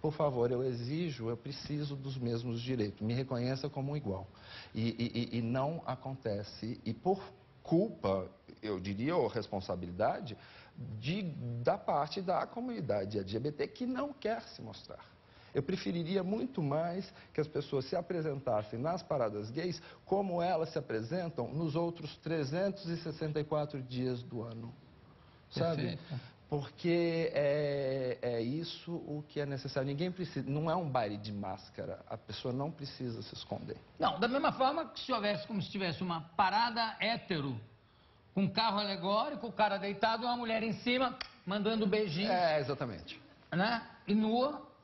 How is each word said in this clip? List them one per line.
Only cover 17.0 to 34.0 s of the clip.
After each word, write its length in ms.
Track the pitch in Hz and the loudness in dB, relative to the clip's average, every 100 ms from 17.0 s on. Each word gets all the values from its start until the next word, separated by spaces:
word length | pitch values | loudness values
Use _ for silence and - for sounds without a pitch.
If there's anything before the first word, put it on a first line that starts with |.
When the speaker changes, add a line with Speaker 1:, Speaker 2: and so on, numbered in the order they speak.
| 196 - - | -6 -14 -6
Speaker 1:
que 60 | - | -2
as 80 | 151 | 0
pessoas 380 | 135 147 139 131 | -2 0 -2 0
se 100 | 180 | -2
apresentassem 840 | 170 180 156 139 131 107 104 117 | 0 -2 0 0 2 2 0 -2
nas 240 | 147 175 | 0 -2
paradas 480 | - 151 113 104 110 | -2 2 2 0 -4
gays 320 | 131 180 - - - - | -2 -2 -4 -10 -20 0
como 360 | 190 196 175 | 2 2 2
elas 280 | 175 165 160 | 2 2 2
se 80 | 160 | -2
apresentam 680 | - 110 113 180 170 - 120 | -2 -2 0 -2 -2 -2 -2
nos 280 | 147 165 151 | 0 0 2
outros 400 | 170 170 151 - | 0 -2 -10 -8
trezentos 720 | 160 160 135 160 196 190 165 | -2 0 0 2 0 0 -4
e 100 | 165 | -4
sessenta 420 | 165 151 156 151 | -4 -4 -2 -2
e 40 | |
quatro 380 | 147 151 147 143 | 0 0 0 -4
dias 400 | 127 127 127 123 | -4 -2 0 -2
do 220 | 120 117 | -4 -6
ano. 300 | 117 113 117 - - - - - - - - | -6 -8 -10 -14 -20 -20 -20 -20 -20 -20 -8
Sabe? 320 | - 170 160 | 0 2 2
Speaker 2:
Perfeito. 380 | 175 160 - 131 - - - | 0 -4 -6 -8 -8 -20 -4
Speaker 1:
Porque 840 | 147 139 - 175 170 170 165 165 | -4 -4 -2 2 4 4 2 2
é, 840 | 139 143 147 147 143 135 135 127 120 | 4 4 4 2 2 2 2 0 0
é 200 | 120 117 | 0 2
isso 500 | 113 151 165 - - | 2 0 -4 -8 -6
o 320 | 170 170 147 147 | -6 -4 -6 -4
que 100 | 151 | -4
é 60 | 143 | -2
necessário. 420 | 139 135 135 135 | -2 -2 0 0
Ninguém 240 | 139 180 | 0 -2
precisa, 360 | 180 180 143 127 | -2 -4 -4 0
não 220 | 147 160 | 0 2
é 60 | 170 | 2
um 140 | 165 | 2
baile 280 | 127 107 104 | 2 2 -2
de 140 | 104 | -4
máscara. 720 | 101 101 92 - - 98 95 - | -4 -4 -6 -10 -8 -8 -8 -8
A 80 | 113 | -10
pessoa 360 | - - 131 | -8 -6 -4
não 160 | 127 147 | -2 -2
precisa 520 | 165 139 - 127 113 | -4 -10 -6 -6 -6
se 120 | 113 | -8
esconder. 440 | - - - - - - | -12 -8 -6 -6 -10 -12
Speaker 2:
Não, 220 | - | 0